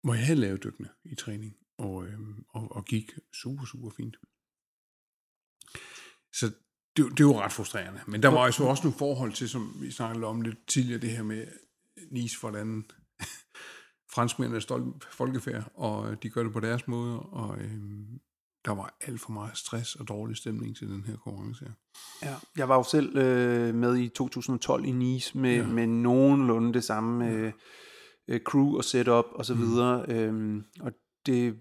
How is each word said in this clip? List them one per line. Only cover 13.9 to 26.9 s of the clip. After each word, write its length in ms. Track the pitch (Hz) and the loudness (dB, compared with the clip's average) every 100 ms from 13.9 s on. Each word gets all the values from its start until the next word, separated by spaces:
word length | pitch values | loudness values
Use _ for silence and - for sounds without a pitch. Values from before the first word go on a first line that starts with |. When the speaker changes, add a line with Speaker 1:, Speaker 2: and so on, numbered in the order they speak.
| _ _ | _ _
Speaker 1:
franskmændene 420 | - 120 - 123 117 | -2 -2 0 -2 -4
er 60 | |
stolt 420 | 104 123 123 127 - | -4 -4 -6 -10 -18
folkefærd, 680 | - 127 131 - 113 113 - | -6 -4 -4 -6 -8 -10 -6
og 480 | 113 107 110 107 | -4 -4 -4 -6
de 60 | 113 | -6
gør 140 | 117 | -4
det 100 | 113 | -4
på 60 | 110 | -2
deres 280 | 110 120 127 | -2 -4 -4
måde, 320 | 120 120 117 | -4 -4 -6
og, 380 | - 190 107 101 | -8 -8 -8 -8
øhm, 460 | 104 107 104 101 104 120 _ _ _ _ - | -8 -10 -10 -12 -14 -16 _ _ _ _ -6
der 60 | |
var 260 | 101 98 - | -6 -8 -12
alt 200 | - 120 | -10 -10
for 100 | - | -10
meget 260 | 107 107 110 | -10 -8 -10
stress 380 | - 117 117 - | -8 -6 -6 -10
og 120 | 120 | -10
dårlig 300 | 104 110 110 | -8 -6 -8
stemning 400 | - 110 113 110 | -6 -6 -8 -10
til 100 | 104 | -10
den 140 | 98 | -10
her 140 | 101 107 | -10 -10
konkurrence 480 | 101 101 104 117 117 | -12 -10 -12 -12 -14
her. 60 | 110 _ - - - 143 | -18 _ -20 -20 -12 -10
Speaker 2:
Ja, 60 | 135 - - | -10 -12 -6
jeg 120 | 131 | 4
var 60 | 127 | 4
jo 80 | |
selv, 340 | 123 156 135 139 | 6 2 2 4
øh, 580 | 131 123 123 120 117 117 | 4 4 4 4 2 2
med 220 | 120 123 | 4 4
i 100 | 120 | 0
to 180 | - 123 | -2 -4
tusind 260 | - 120 127 | -4 -4 -4
og 60 | |
tolv 240 | - - - | 0 0 2
i 60 | |
Nice 460 | 123 127 131 - 139 | 0 2 0 -4 0
med, 180 | 127 120 | 2 2
Speaker 1:
Ja. 120 | 113 | 2
Speaker 2:
med 200 | 117 117 | 2 2
nogenlunde 880 | 117 120 127 135 139 127 113 117 | 4 6 8 8 8 6 4 4
det 100 | 120 | 2
samme, 420 | 113 | 0